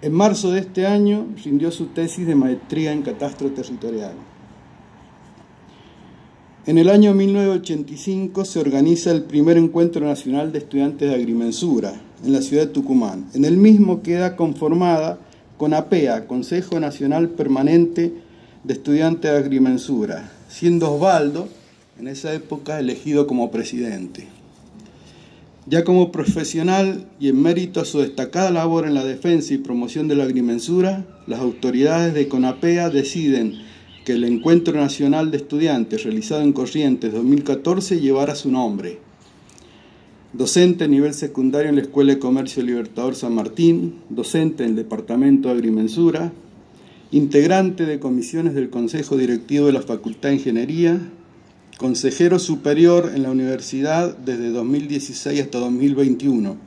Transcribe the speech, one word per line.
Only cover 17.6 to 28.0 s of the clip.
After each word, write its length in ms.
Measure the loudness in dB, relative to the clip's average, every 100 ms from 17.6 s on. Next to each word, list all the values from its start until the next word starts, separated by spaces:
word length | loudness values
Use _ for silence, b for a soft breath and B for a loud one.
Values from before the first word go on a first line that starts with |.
| 4 4 4 0 -4 -4 B B B B
de 120 | -6
Estudiantes 580 | -6 0 2 2 0 0
de 40 | 0
Agrimensura, 960 | 2 2 2 2 -2 -4 -4 -6 -12 -20 -20
siendo 440 | -2 2 2 2
Osvaldo, 560 | 0 2 2 0 -2 -10 -14 b b _ -16
en 80 | -14
esa 260 | -10 -8
época, 460 | -8 -8 -12 -8 -6
elegido 480 | -4 -6 0 2 2
como 240 | 0 -2
presidente. 800 | -4 -6 -6 -6 -8 -10 -14 -20 -20 -20 _ -20 -20 B B B B B B B _ -2
Ya 140 | 0
como 260 | 4 4 4
profesional 960 | 0 -2 -2 -2 -4 0 2 0 -2 -12 -4
y 80 | 0
en 140 | 2
mérito 400 | 2 2 -2 -6
a 20 |
su 140 | -4
destacada 520 | -2